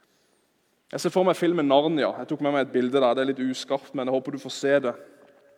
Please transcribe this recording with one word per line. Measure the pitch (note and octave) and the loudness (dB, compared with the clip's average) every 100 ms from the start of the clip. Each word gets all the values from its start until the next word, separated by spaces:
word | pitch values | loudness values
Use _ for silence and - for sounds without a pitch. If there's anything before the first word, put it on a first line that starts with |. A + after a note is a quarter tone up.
| _ _ _ _ _ _ _ _ _ | _ _ _ _ _ _ _ _ _
Jeg | D3 | -6
ser | F3 | -2
for | F#3 | 2
meg | F#3 E3 | 2 2
filmen | F3 F3 C#3+ | 0 0 4
Narnia. | C3+ D3+ D#3+ G#2+ G#2 | 4 4 2 0 -2
Jeg | B2 | -6
tok | D3 | -4
med | D3 | 0
meg | C#3+ C3 | 0 0
et | |
bilde | B2+ B2 C3+ | 0 2 2
der. | B2+ | 2
Det | A#2 | 2
er | C3+ | 0
litt | C3 C3 | -2 -4
uskarpt, | B2+ - C3+ - | -6 -4 -6 -4
men | C#3+ B2+ | -6 -2
jeg | |
håper | C3 C3 | -4 -4
du | C#3 | -8
får | C3+ | -10
se | - C#3 C#3+ | -4 2 2
det. | C3 A#2+ - - - _ _ | 0 -6 -14 -20 -20 _ _